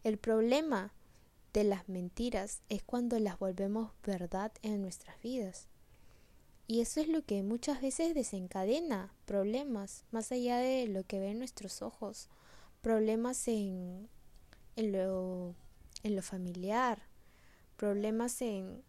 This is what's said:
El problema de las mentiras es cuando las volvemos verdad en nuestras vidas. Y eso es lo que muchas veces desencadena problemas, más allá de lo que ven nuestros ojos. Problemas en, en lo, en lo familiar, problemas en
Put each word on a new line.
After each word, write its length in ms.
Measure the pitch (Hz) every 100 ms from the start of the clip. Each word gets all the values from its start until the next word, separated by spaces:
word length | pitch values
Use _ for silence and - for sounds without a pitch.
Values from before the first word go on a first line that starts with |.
El 140 | 226 214
problema 760 | - 220 226 277 320 220 202 - - - - - -
de 100 | 214
las 260 | 202 190 -
mentiras 720 | 185 180 - 240 220 202 - -
es 120 | 202
cuando 380 | - 247 240 233
las 180 | 208 180
volvemos 540 | 190 185 196 208 226 -
verdad 480 | - 190 175 190 214 -
en 200 | 214 208
nuestras 400 | 190 - - -
vidas. 460 | 226 254 196 - - - - - - - - - - - -
Y 120 | 226
eso 220 | 226 -
es 80 | 311
lo 140 | 320
que 200 | 294 202
muchas 380 | 196 233 269 277
veces 340 | 269 - 330 302
desencadena 960 | 240 196 180 196 190 277 339 208 190 - -
problemas, 800 | 202 196 233 285 220 196 - -
más 200 | 226 220
allá 260 | 254 240 240
de 300 | 254 262 240
lo 160 | 190
que 160 | 185 196
ven 200 | 196 214
nuestros 420 | 254 - 202 -
ojos. 480 | 214 - 208 220 - - - - - -
Problemas 680 | 226 220 220 226 240 254 -
en, 600 | 220 202 185 180 180 214 - - - - - - -
en 160 | 220
lo, 600 | 196 190 190 185 185 180 175 - - - -
en 140 | 214 196
lo 80 |
familiar, 800 | 185 190 180 175 185 220 254 214 - - - - - - - -
problemas 640 | 208 202 214 220 240 -
en 400 | 247 202 190 190